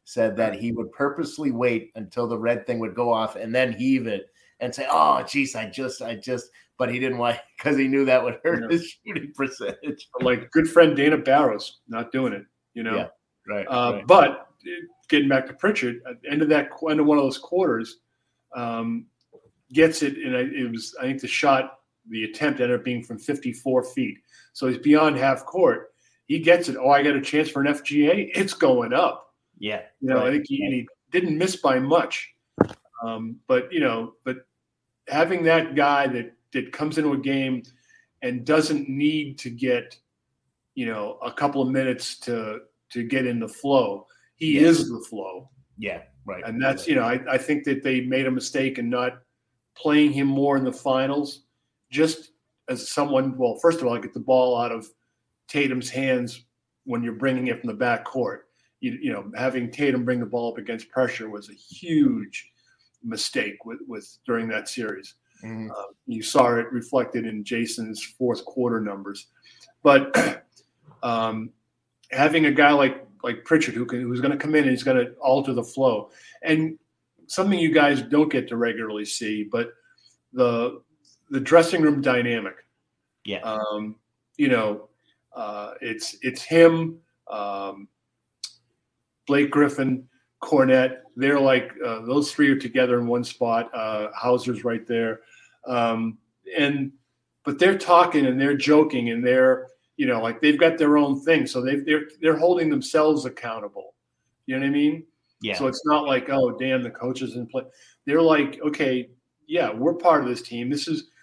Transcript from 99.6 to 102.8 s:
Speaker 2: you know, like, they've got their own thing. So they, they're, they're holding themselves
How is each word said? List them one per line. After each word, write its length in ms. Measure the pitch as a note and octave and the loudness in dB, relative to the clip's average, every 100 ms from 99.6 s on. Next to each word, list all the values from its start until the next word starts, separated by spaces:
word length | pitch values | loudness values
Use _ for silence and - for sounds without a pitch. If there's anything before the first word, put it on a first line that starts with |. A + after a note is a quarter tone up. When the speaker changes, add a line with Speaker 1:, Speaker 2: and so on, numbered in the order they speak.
| - _ _ - | -2 _ _ -4
Speaker 2:
you 100 | B2+ | -2
know, 120 | A#2 | 0
like, 220 | A2+ - | -2 2
they've 180 | D3+ D3 | 2 6
got 200 | E3 E3 | 4 4
their 180 | D3 D3 | 4 4
own 220 | C#3 C3+ | 4 0
thing. 260 | D#3+ D#3 B2 | 2 2 2
So 160 | B2+ | -2
they, 140 | B2+ C#3 | -2 -2
they're, 320 | D3+ D3+ D3 - | 0 -2 -2 -2
they're 160 | D#3+ D#3 | 0 2
holding 340 | F3 F3 D#3 | 2 2 2
themselves 540 | C3 | -2